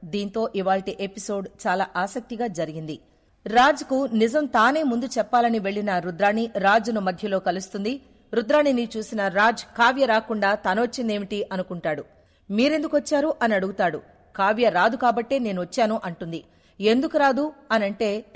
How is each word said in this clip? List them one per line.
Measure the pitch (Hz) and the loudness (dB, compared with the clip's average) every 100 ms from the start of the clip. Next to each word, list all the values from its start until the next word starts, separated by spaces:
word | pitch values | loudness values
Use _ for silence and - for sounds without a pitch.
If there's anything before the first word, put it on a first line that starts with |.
దీంతో | 170 196 202 208 220 202 | -6 -6 -4 -4 -4 -2
ఇవాల్టి | 185 190 190 - | 0 0 -2 -8
ఎపిసోడ్ | 196 196 - 202 190 - 214 | -8 -8 -6 -6 -6 -8 -4
చాలా | 185 185 175 | -2 -2 -4
ఆసక్తిగా | 190 262 226 226 240 | -4 -6 -10 -6 -6
జరిగింది. | 170 160 160 156 156 _ _ _ _ - | -4 -6 -6 -10 -12 _ _ _ _ 0
రాజ్కు | 226 262 294 302 262 269 | 4 6 4 0 -2 0
నిజం | 220 226 285 | 2 2 2
తానే | 294 233 226 302 | 0 2 4 4
ముందు | 302 240 | 0 0
చెప్పాలని | 262 - 208 247 240 226 | -2 -2 0 2 2 2
వెళ్లిన | 196 202 208 180 | -2 -4 -2 -2
రుద్రాణి | 170 165 202 214 226 220 | -2 0 2 2 -2 0
రాజును | 196 214 214 220 | 4 4 2 -2
మధ్యలో | 185 175 208 190 | -2 -4 -2 -2
కలుస్తుంది. | 190 180 190 208 202 269 - _ _ | -2 -4 -6 -8 -6 -6 -10 _ _
రుద్రాణిని | 233 220 302 294 254 233 226 | -4 2 4 4 2 -2 -6
చూసిన | 214 220 196 | -8 -4 -2
రాజ్ | 180 220 233 - - | 2 2 2 -6 2
కావ్య | 233 262 262 | 2 4 2
రాకుండా | 220 226 214 202 | 2 0 -2 0
తనొచ్చిందేమిటి | 214 202 190 240 233 233 208 196 208 202 | 0 0 0 -2 -2 -4 -4 -4 -6 -6
అనుకుంటాడు. | 190 185 180 165 151 - _ _ _ _ | -6 -6 -6 -4 -6 -8 _ _ _ _
"మీరెందుకొచ్చారు?" | 202 262 311 302 294 285 294 294 311 | 2 2 2 0 -2 0 0 0 0
అని | 233 | 0
అడుగుతాడు. | 208 190 196 185 160 - _ _ - | 0 -2 -2 -2 -2 -12 _ _ -2
"కావ్య | 196 214 240 | 0 4 2
రాదు | 175 202 240 | 4 2 2
కాబట్టే | 247 226 233 269 | 0 0 0 -2
నేనొచ్చాను" | 233 185 175 - 220 220 | -2 -4 -4 0 0 0
అంటుంది. | 185 170 170 165 - _ _ _ | -6 -10 -10 -10 -12 _ _ _
"ఎందుకు | 202 233 311 320 | 2 2 2 2
రాదు?" | 277 254 302 294 - | 2 2 -2 -6 -2
అనంటే, | 220 202 208 220 208 214 | 0 0 -2 -2 -2 -2